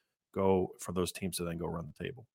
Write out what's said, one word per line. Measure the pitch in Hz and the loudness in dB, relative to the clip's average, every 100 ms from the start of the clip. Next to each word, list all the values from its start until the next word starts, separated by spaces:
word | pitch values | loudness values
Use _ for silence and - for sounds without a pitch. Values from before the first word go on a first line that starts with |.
| _ _ _ | _ _ _
go | - 98 92 92 - | 2 6 6 4 -2
for | - | -6
those | 90 87 | -2 -2
teams | - 95 - | -2 -6 -4
to | |
then | 85 82 | -4 -4
go | 82 | -4
run | 85 82 - | -4 -8 -8
the | |
table. | 90 - - | -10 -10 -16